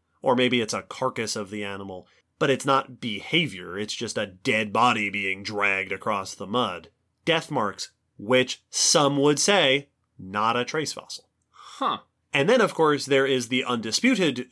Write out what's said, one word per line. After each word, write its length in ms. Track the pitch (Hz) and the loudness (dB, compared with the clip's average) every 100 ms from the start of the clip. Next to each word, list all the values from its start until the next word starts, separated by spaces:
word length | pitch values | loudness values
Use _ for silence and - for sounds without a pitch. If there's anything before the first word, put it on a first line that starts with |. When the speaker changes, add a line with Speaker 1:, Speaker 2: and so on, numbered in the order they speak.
| _ _ | _ _
Speaker 1:
or 140 | 135 123 | 0 4
maybe 260 | 123 123 | 4 2
it's 120 | 110 | 0
a 100 | 107 | -4
carcass 520 | - - 131 - 110 113 | -8 -6 -4 -4 -6 -6
of 140 | 98 | -6
the 140 | 107 | -8
animal, 440 | 101 98 98 92 - _ _ _ | -8 -8 -10 -12 -16 _ _ _
but 100 | 147 | 0
it's 160 | 127 135 | 0 2
not 340 | 135 135 123 | 2 0 -8
behavior, 760 | 120 101 - 160 151 92 87 92 | -8 -8 -2 -2 -2 -6 -10 -8
it's 160 | 107 | -6
just 240 | - 113 - | -6 -6 -4
a 80 | 101 | -6
dead 440 | 92 - 107 107 | -6 -2 0 0
body 380 | 107 123 113 101 | 2 4 4 -2
being 340 | 101 98 95 | -4 -4 -6
dragged 480 | 101 104 101 98 95 | -6 -2 0 0 -4
across 420 | 95 117 101 95 - | -6 -4 -4 -4 -10
the 120 | 95 | -4
mud. 420 | 117 113 87 - _ _ _ - | -2 -2 -4 -12 _ _ _ -2
Death 240 | 160 - | -2 -2
marks, 400 | 143 104 92 - _ _ _ | -2 -2 -4 -12 _ _ _
which 440 | 104 127 127 - _ | 2 2 2 -4 _
some 480 | - - 165 139 143 | -2 2 4 4 4
would 220 | 143 147 | 4 4
say, 500 | - 202 143 139 143 _ _ _ | 2 4 4 2 -2 _ _ _
not 360 | 95 104 110 120 | -8 0 2 0
a 80 | 123 | -2
trace 280 | 156 143 | -4 -6
fossil. 360 | - - - - _ _ | -8 -14 -16 -16 _ _
Speaker 2:
Huh. 480 | _ - - 254 127 - _ _ 143 | _ -20 -6 -4 -4 -8 _ _ 0
Speaker 1:
And 140 | 151 | 4
then, 120 | 247 | 4
of 120 | 196 | 4
course, 320 | - 156 143 131 | 4 2 2 2
there 220 | 135 135 | 2 4
is 220 | 131 117 | 0 0
the 140 | 127 | -2
undisputed, 840 | 123 120 110 - 247 226 170 123 123 | 0 -2 -2 0 2 2 2 0 -6